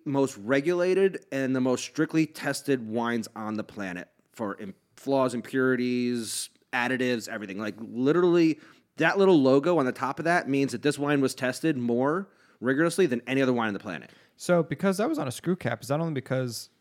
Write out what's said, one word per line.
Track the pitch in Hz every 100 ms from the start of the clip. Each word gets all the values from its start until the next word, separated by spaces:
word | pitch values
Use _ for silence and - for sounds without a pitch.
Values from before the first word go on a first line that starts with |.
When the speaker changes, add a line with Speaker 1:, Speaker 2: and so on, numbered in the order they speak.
| -
Speaker 1:
most | 139 135 -
regulated | 101 139 147 175 180 185 196 170 -
and | 135 131 131
the |
most | 127 123
strictly | - - 156 160 156
tested | - - 139 - 135 110
wines | 113 117 117 107 -
on | 107 107
the |
planet | 101 - 98 90 85 _ _
for | - 107 98
im-, | 101 - _ -
flaws, | - 135 131
impurities, | 120 - 131 131 127 123 123 120 120 107 - - _ -
additives, | 127 123 127 127 123 98
everything. | 113 101 98
Like, | 107 98
literally, | 110 110 131 160 180 170 165 151 - - _ -
that | 160 196
little | 196 175
logo | 131 139 170 170
on | 131
the |
top | 120 131 -
of | 160
that | 175 127
means | 139 139
that | 117
this | 147 139
wine | 143 147
was | 131 -
tested | 127 131 165 135
more | 120 120 135 170 196 _ _ -
rigorously | 120 139 165 165 180
than | 120 -
any | 135
other | 131
wine | 123 110
on |
the | 95
planet. | 107 80 - - _ -
Speaker 2:
So | - 175
because | 160 165 196 185
that | 240
was | 302
on | 135
a |
screw | - - 185
cap, | 123 120
is | 113
that | 143
only | 165
because, | 143 - 131 127 113 - _